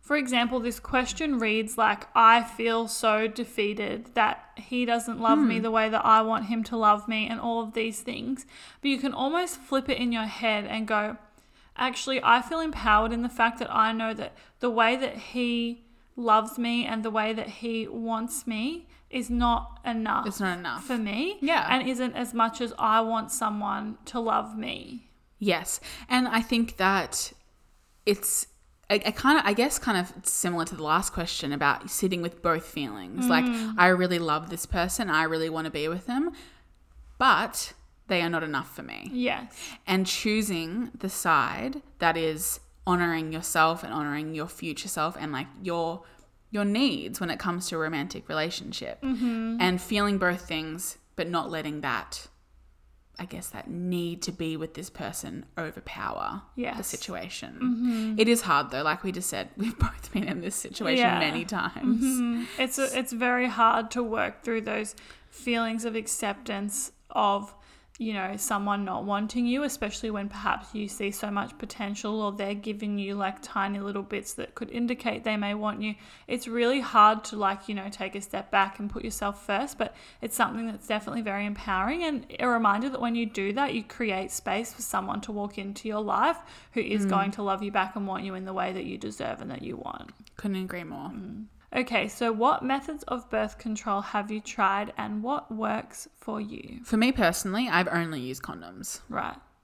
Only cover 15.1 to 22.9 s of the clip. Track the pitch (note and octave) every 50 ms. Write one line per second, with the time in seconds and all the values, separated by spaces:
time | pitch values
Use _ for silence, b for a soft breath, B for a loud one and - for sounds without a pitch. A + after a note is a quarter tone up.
15.1 | - G#3+ - - - B3 B3 A#3+ A#3+ A#3 A#3 A#3 A#3+ A#3 b b b b b b
16.1 | _ - A#3+ A3+ G#3+ A3 G#3+ A3+ - - A#3+ A#3 A#3 A#3+ A#3 - A3 A3 G#3+ A3+
17.1 | G#3 A3 G#3+ A3 A3+ A3 - - G3+ - - A#3 A3+ A3+ A3 - - A#3 A3+ A3+
18.1 | A3+ A3 A3+ A#3+ - - - - A3 G#3+ A3+ C4+ E4 E4+ - b b b b b
19.1 | - B3+ A#3+ - A#3+ A#3+ A#3+ A#3+ A#3 A3+ - - - - - A#3+ A#3 A3+ A3 G#3+
20.1 | G#3+ - A3+ G#3+ G3 - G3 F#3+ F3+ F3 F3 D#3+ A#2+ D3 - - B3+ A#3 A3 G#3
21.1 | G#3 A3 D4 F4+ G#4 G4 C#4 D4 E4 A3+ - - A#3+ C4 C4 B3+ B3+ A#3+ B3+ B3
22.1 | - - B3 A#3+ - A#3 A3+ A3+ A3+ - B3 A3+ - - - A3